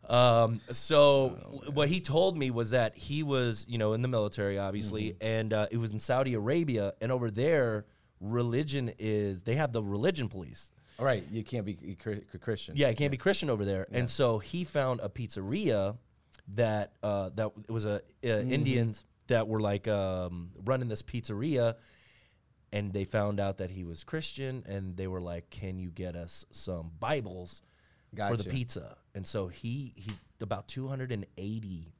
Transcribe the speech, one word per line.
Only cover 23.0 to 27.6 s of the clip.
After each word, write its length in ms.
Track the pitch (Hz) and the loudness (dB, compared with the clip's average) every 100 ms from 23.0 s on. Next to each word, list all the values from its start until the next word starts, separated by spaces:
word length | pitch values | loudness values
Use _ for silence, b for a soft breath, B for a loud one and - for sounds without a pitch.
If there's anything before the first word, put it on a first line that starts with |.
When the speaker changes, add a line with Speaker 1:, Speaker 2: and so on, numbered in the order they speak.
Speaker 1:
found 360 | 95 110 104 101 | 0 0 0 0
out 180 | 98 95 | 0 -2
that 120 | 92 | -6
he 140 | 95 | -6
was 200 | 87 85 | -8 -10
Christian, 600 | - 160 151 - 135 131 - | -8 -6 -6 -6 -6 -8 -6
and 300 | 98 95 90 | -6 -6 -6
they 100 | 95 | -6
were 140 | 92 | -4
like, 300 | 87 87 - | -6 -8 -10
"Can 280 | - 95 92 | -10 -8 -6
you 120 | 92 | -8
get 260 | 82 90 85 | -6 -8 -8
us 300 | 85 - - | -10 -12 -12
some 420 | - - 90 82 80 | -10 -6 -6 -8 -6
Bibles 640 | 120 147 107 90 90 - | -2 -2 -2 -10 -12 -14